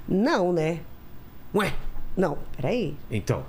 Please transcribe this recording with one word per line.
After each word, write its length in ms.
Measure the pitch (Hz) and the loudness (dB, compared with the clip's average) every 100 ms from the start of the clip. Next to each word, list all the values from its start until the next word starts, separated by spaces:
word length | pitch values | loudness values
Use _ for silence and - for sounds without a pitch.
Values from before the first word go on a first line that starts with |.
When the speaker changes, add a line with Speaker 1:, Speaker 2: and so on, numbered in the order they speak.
| - | 0
Speaker 1:
Não, 460 | 185 247 294 180 | 4 4 4 4
né? 280 | 175 156 165 - - - - - - - | 2 2 0 -6 -12 -12 -12 -12 -12 -2
Speaker 2:
Ué? 180 | 196 185 131 - - - - | 0 2 2 0 0 0 2
Speaker 1:
Não, 200 | 185 147 - - | 2 0 -4 -2
peraí. 400 | 135 240 160 147 - | 0 0 0 -4 -4
Speaker 2:
Então. 360 | 110 - 107 | -2 0 -2